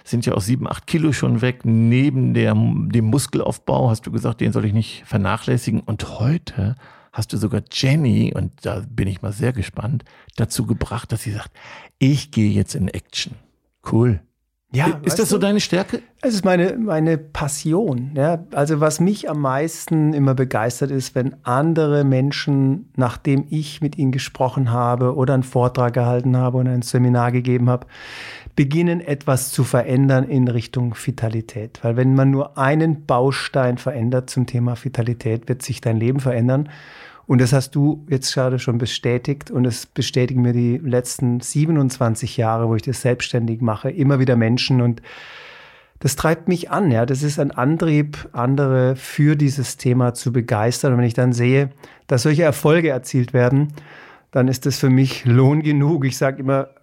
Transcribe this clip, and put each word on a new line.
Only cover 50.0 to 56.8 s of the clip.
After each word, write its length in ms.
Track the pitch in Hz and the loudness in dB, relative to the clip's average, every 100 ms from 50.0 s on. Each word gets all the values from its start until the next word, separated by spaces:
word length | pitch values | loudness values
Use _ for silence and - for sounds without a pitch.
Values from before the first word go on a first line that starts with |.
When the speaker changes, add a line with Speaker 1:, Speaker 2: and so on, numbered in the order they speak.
| 123 | 2
Speaker 2:
zu 180 | 120 - | 0 -2
begeistern. 600 | 123 117 107 110 123 147 | -2 0 0 0 0 2
Und 80 | 123 | 2
wenn 60 | 120 | 2
ich 60 | |
dann 220 | 117 127 | 2 0
sehe, 340 | 120 123 131 139 - - - - | 2 2 2 0 -4 -20 -14 -2
dass 160 | 131 | 0
solche 220 | 151 151 | 2 4
Erfolge 440 | 160 - 156 165 165 | 2 2 4 4 2
erzielt 460 | 127 - 135 120 | 0 -2 -2 0
werden, 400 | 127 123 135 147 - - - - - _ | 2 4 4 0 -4 -20 -20 -20 -20 _
dann 180 | 139 127 | 0 0
ist 160 | 131 | 0
das 140 | 147 123 | -2 0
für 100 | 139 | 4
mich 380 | 131 135 - 123 | 4 4 0 4
Lohn 360 | 120 131 151 | 6 6 4
genug. 440 | 151 147 143 165 135 | 2 2 2 2 0
Ich 100 | 123 | 0
sag 220 | 139 135 | -2 -2
immer, 300 | 131 135 139 - | 0 0 -2 -10